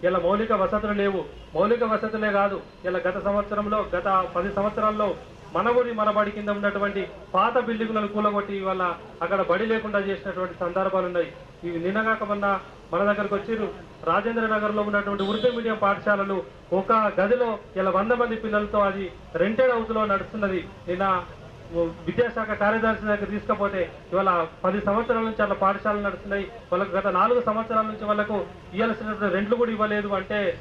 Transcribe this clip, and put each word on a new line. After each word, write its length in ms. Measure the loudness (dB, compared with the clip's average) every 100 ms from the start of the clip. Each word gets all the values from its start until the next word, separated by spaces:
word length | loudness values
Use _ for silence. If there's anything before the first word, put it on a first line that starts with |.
ఇలా 140 | 2 2
మౌలిక 340 | 2 2 2
వసతులు 400 | 2 2 0 0
లేవు. 320 | 0 0 0 -6 -12 -8
మౌలిక 300 | 0 2 4
వసతులే 480 | 2 0 0 -2 0
కాదు, 280 | 2 2 0 -10 -8
ఇలా 140 | -4 -2
గత 260 | -2 -2
సంవత్సరంలో, 640 | 0 0 0 -2 0 0 0 -2
గత 320 | 2 2 2 -2
పది 180 | -2
సంవత్సరాల్లో 600 | 0 0 2 0 2 0 -2 -10 -20 -6
మన 160 | 0 4
ఊరి 240 | 4 2
మన 180 | 2 2
బడి 200 | 2 0
కింద 180 | -2 -4
ఉన్నటువంటి 600 | 0 0 0 0 -2 -6 -8 -2
పాత 240 | 2 4 2
బిల్డింగులను 500 | 0 -2 0 0 -2
కూలగొట్టి 480 | 0 0 0 -2 -4
ఇవాళ 380 | -2 0 -2 -2 -10 -6
అక్కడ 200 | -2 0
బడి 240 | 2 2 2
లేకుండా 320 | 0 0 -2
చేసినటువంటి 560 | 0 -4 -4 -4 -6 -4
సందర్భాలు 480 | -4 0 0 0 0
ఉన్నాయి. 260 | -2 -2 -6 -18 -10
ఇవి 140 | -6 -4
నిన్నగాక 460 | -2 0 0 0
మొన్న 360 | -2 -2 0 -2 -4 -20 -4
మన 200 | 0 2
దగ్గరకు 220 | 2 0
వచ్చిర్రు. 340 | -2 -2 -4 -4 -6 -16 -6
రాజేంద్ర 420 | 0 2 2 -2 0
నగర్లో 360 | 0 0 0
ఉన్నటువంటి 400 | 0 0 0 -2
ఉర్దూ 300 | -2 2 2
మీడియం 260 | 2 -2 2
పాఠశాలలు 600 | 2 2 2 2 2 -2 -6 -14 -2
ఒక 200 | -2 4
గదిలో 680 | 4 4 2 2 4 2 -2 -6 -2
ఇలా 140 | 2
వంద 220 | 2 2
మంది 240 | 2 2 0
పిల్లలతో 420 | 0 0 2 2
అది 340 | 2 0 -6 -10 -4
రెంటెడ్ 380 | 2 2 6 4
హౌస్లో 340 | 4 0 0 2
నడుస్తున్నది. 600 | 0 0 -2 0 -2 -4 -12 -6
నిన్న 360 | 0 2 0 -2 -14 -18 -18 -6
విద్యాశాఖ 720 | -2 -2 -2 -4 0 0 0 -4
కార్యదర్శి 560 | 0 2 4 2 0
దగ్గర 220 | 0 -2
తీసుకపోతే 680 | -2 -4 -2 0 0 0 -4 -6 -2
ఇవాళ 340 | 0 2 2 0 -2
పది 160 | 0 0
సంవత్సరాల 400 | 0 0 2 0
నుంచి 220 | 0 0
అట్లా 120 | 0
పాఠశాలలు 460 | 2 2 2 0 0
నడుస్తున్నాయి. 440 | -2 -6 -4 -4
వాళ్ళకు 460 | -4 -10 -4 -2 0 0
గత 100 | 2
నాలుగు 340 | 4 4 4
సంవత్సరాల 460 | 2 -2 0 0 0
నుంచి 180 | -4
వాళ్ళకు 400 | -2 0 0 -2 -4 -12 -10
ఇవ్వాల్సినటువంటి 600 | -2 0 0 -4 -2 0
రెంట్లు 220 | 0 0 2
కూడా 140 | 2
ఇవ్వలేదు 380 | 2 0 0 0
అంటే 500 | -4 -2 0 0 -2